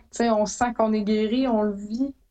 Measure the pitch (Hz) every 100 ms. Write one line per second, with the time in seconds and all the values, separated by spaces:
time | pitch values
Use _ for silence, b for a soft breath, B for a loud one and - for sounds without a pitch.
0 | - - 233 214 208 - 240 226 220 214
1 | 202 214 220 247 262 220 214 202 208 226
2 | 277 - _